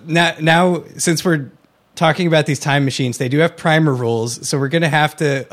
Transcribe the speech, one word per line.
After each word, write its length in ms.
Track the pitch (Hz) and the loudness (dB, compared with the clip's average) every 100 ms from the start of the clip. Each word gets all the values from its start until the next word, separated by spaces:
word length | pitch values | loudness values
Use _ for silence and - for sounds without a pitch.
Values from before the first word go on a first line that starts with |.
| 170 | -4
now, 280 | 160 170 - | 0 0 0
now, 440 | 156 165 180 175 - - | 2 4 4 0 -6 -6
since 280 | - 160 185 | -2 -2 0
we're 260 | 160 131 - _ _ _ - | -2 -2 -16 _ _ _ -2
talking 320 | 165 156 175 | 0 0 2
about 180 | 160 151 | 2 2
these 140 | 139 | -2
time 240 | - 143 135 | 0 0 0
machines, 320 | - 131 117 | -2 -4 -4
they 80 | 131 | -2
do 100 | 139 | 0
have 160 | 165 - | 0 0
primer 360 | 170 156 156 | 0 2 2
rules. 540 | 131 117 117 117 120 - | 0 0 -2 -2 -6 -6
So 100 | 147 | -4
we're 100 | 135 | -2
gonna 200 | 165 165 | 0 0
have 260 | 151 151 - | 2 0 0
to, 280 | 156 135 127 | -2 -2 -4